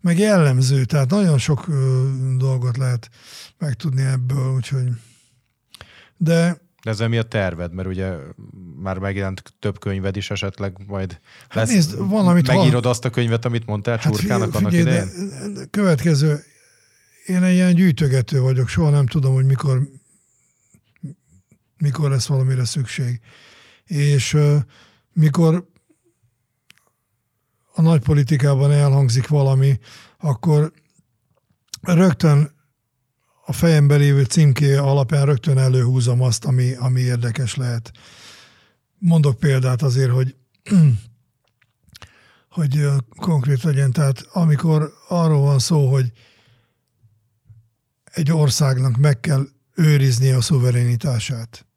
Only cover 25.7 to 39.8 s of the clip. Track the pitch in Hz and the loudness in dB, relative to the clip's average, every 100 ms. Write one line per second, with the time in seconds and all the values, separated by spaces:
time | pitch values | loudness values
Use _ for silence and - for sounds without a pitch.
25.7 | _ _ _ _ _ _ _ _ _ _ | _ _ _ _ _ _ _ _ _ _
26.7 | _ _ _ _ _ _ _ _ _ _ | _ _ _ _ _ _ _ _ _ _
27.7 | - 165 165 - 147 131 151 143 139 139 | 0 2 2 2 0 2 0 2 2 2
28.7 | 143 143 135 139 120 123 151 135 135 135 | 2 2 2 2 0 0 0 2 2 2
29.7 | 131 - - - _ 160 123 170 151 156 | 0 -4 -20 -20 _ -6 -4 0 0 0
30.7 | _ _ _ _ _ _ _ _ _ _ | _ _ _ _ _ _ _ _ _ _
31.7 | - - 170 185 143 160 143 151 _ _ | -14 0 4 4 4 2 4 2 _ _
32.7 | _ _ _ _ _ _ _ - 143 170 | _ _ _ _ _ _ _ -10 -2 2
33.7 | 156 143 147 143 139 131 - 151 123 143 | 4 4 4 2 2 2 2 2 4 2
34.7 | 139 139 139 127 151 139 139 - 135 131 | 2 2 0 0 0 0 0 0 0 2
35.7 | 127 120 127 123 120 127 107 - 127 123 | 2 2 0 0 0 0 -2 -2 0 0
36.7 | 131 127 127 123 123 120 110 123 - 127 | -2 -4 -2 -2 -2 -4 -4 -6 -4 -6
37.7 | 120 117 - - - - - - _ _ | -6 -10 -20 -20 -20 -20 -20 -20 _ _
38.7 | _ _ _ 180 165 147 120 151 131 127 | _ _ _ 0 2 2 0 0 0 0
39.7 | 123 | -2